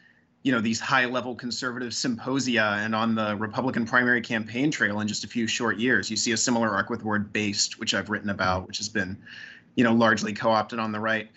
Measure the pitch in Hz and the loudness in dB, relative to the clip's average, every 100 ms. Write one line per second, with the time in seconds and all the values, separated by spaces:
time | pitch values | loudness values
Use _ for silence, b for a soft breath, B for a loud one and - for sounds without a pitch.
0 | b b b _ 135 120 110 113 - 135 | b b b _ 0 2 2 0 2 2
1 | 123 123 123 117 123 113 131 120 123 107 | 4 0 -4 -6 -8 -6 -6 -6 -6 -4
2 | 135 113 - 135 123 113 107 104 110 110 | -4 -4 -2 -2 2 2 4 2 0 2
3 | 113 110 107 101 110 117 127 123 113 123 | 2 2 0 -2 -2 -2 -2 -2 2 2
4 | 123 120 - 117 110 113 143 - 107 104 | 4 2 2 -4 -4 -2 -2 0 0 0
5 | 107 104 - - 110 - 117 98 123 110 | -2 -4 -6 -2 -2 0 0 0 2 2
6 | 98 104 120 110 - 117 110 98 98 117 | 0 -2 0 0 2 2 2 0 0 -4
7 | 107 104 101 107 104 101 - - 113 104 | -2 -2 -2 -2 -2 -2 -4 -4 -4 -2
8 | 95 104 104 95 92 92 95 101 104 107 | -2 -4 -4 -2 0 0 -4 -8 -6 -4
9 | 92 101 B B B B B - 117 117 | -4 -8 B B B B B 2 4 6
10 | 113 110 107 104 113 110 107 117 110 107 | 6 4 0 0 2 2 2 -4 -4 -4
11 | 110 110 107 | -2 -2 -4